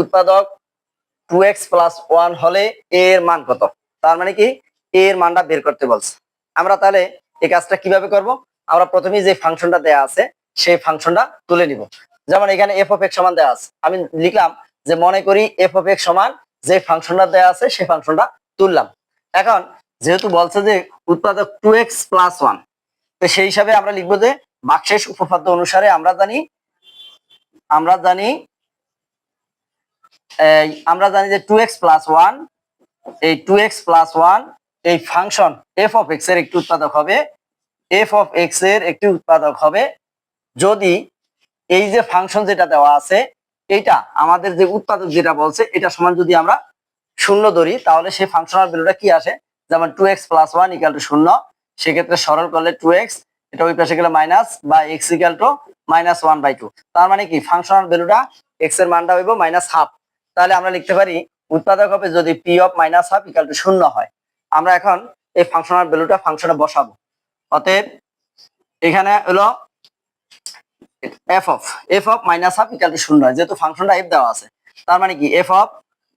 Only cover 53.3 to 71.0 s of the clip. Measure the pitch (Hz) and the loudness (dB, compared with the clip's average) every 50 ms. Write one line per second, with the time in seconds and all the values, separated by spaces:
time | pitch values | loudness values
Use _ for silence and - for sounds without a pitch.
53.3 | _ _ _ _ - 135 160 170 165 170 170 151 170 160 175 170 160 160 156 160 | _ _ _ _ -6 -4 -2 -2 0 -2 -2 -2 0 0 0 0 2 0 0 2
54.3 | 175 170 170 175 - - - 143 151 156 156 151 160 151 - - 170 156 175 170 | 2 0 0 0 -6 -12 -4 0 0 0 0 0 -4 -8 -4 -4 -2 0 0 -2
55.3 | 165 - 208 254 285 277 - - _ _ _ - 160 165 170 175 170 170 160 160 | 0 0 0 -2 -2 -2 -8 -18 _ _ _ -2 0 0 2 0 -2 0 0 0
56.3 | 156 151 139 143 131 113 113 104 - _ _ _ _ 165 175 185 196 196 202 170 | 0 0 0 -2 -4 -4 -8 -16 -20 _ _ _ _ 2 2 2 2 0 -2 -4
57.3 | 165 147 135 - 180 175 175 - 196 196 190 175 170 170 170 170 202 240 262 - | -6 -6 -4 -2 -4 -4 -2 0 0 0 0 -2 -6 -8 -2 0 0 0 0 -4
58.3 | - _ _ _ _ _ 160 151 - - 185 175 175 170 170 175 180 180 185 185 | -8 _ _ _ _ _ -6 -6 -2 -2 0 0 0 0 0 0 0 0 0 0
59.3 | 226 214 170 160 170 175 175 - - 160 160 165 - _ _ _ _ _ _ _ | 0 0 0 0 0 -2 -4 -2 -2 -2 -2 -2 -4 _ _ _ _ _ _ _
60.3 | _ - 180 185 190 180 180 185 185 180 - - 190 180 196 190 170 165 - - | _ 0 2 2 2 0 0 -2 -4 -6 -4 -2 0 2 2 2 0 -6 -10 -12
61.3 | _ _ _ _ 160 160 - - 196 190 202 196 196 196 202 185 160 175 165 160 | _ _ _ _ -6 -4 0 0 2 2 2 0 0 -2 -4 -2 -2 0 0 0
62.3 | 165 165 - 175 175 180 180 185 180 170 165 160 165 175 170 - 190 202 202 190 | -2 -4 -2 0 2 2 2 2 2 0 0 2 2 0 0 0 -2 -4 -4 -2
63.3 | 143 160 156 151 151 - - 190 190 185 170 147 - - 104 - _ _ _ _ | -2 -4 -2 -2 -6 -4 -2 0 2 2 2 0 0 -2 -6 -8 _ _ _ _
64.3 | _ _ _ _ - 151 165 180 180 175 175 202 185 175 226 - - _ _ _ | _ _ _ _ -2 0 2 2 0 2 2 0 -2 -2 -4 -10 -20 _ _ _
65.3 | _ 175 175 175 - 170 165 - 180 180 180 160 151 160 165 160 190 190 - 165 | _ -2 0 0 0 -4 -2 0 0 0 0 0 0 -2 0 0 -2 -2 -2 -4
66.3 | 156 151 - 170 160 151 151 151 - 151 131 113 104 _ _ _ _ _ _ _ | -6 -4 -4 -4 -2 -2 -2 -2 -2 -4 -4 -4 _ _ _ _ _ _ _ _
67.3 | _ _ _ _ - 151 147 185 190 196 208 - - _ _ _ _ _ _ _ | _ _ _ _ -6 -4 -2 0 0 -2 -2 -4 -10 _ _ _ _ _ _ _
68.3 | _ _ _ _ _ _ _ _ _ _ - 170 - 196 190 196 202 208 202 175 | _ _ _ _ _ _ _ _ _ _ -2 0 0 0 0 0 0 0 0 0
69.3 | 180 190 202 220 240 - - _ _ _ _ _ _ _ _ _ _ _ _ _ | 0 2 2 0 0 -4 -10 _ _ _ _ _ _ _ _ _ _ _ _ _
70.3 | _ _ _ - - - _ _ _ _ - _ _ _ | _ _ _ -20 -20 -20 _ _ _ _ -20 _ _ _